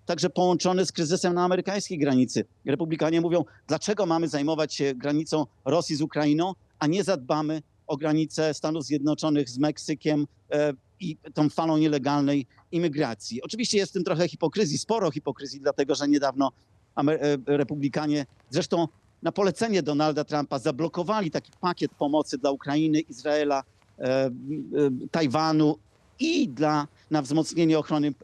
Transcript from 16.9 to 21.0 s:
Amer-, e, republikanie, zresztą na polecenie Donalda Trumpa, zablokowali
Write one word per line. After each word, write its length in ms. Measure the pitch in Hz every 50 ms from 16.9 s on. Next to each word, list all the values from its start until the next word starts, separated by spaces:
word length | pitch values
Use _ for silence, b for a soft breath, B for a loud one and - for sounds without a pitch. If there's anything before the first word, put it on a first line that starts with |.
| -
Amer-, 240 | - 143 147 156 151
e, 160 | 139 147 143 135 113
republikanie, 800 | - 143 143 139 123 147 147 139 139 - 151 151 151 147 147 135 - _ _ _ -
zresztą 380 | 131 160 175 - 190 170 165 156 - _ _ _ _ _
na 100 | - 165
polecenie 500 | - 190 202 190 - - 226 233 202 180
Donalda 420 | 143 147 147 143 151 156 147 147 143
Trumpa, 340 | - 151 147 139 - 151 135
zablokowali 720 | 120 156 139 123 160 165 - 180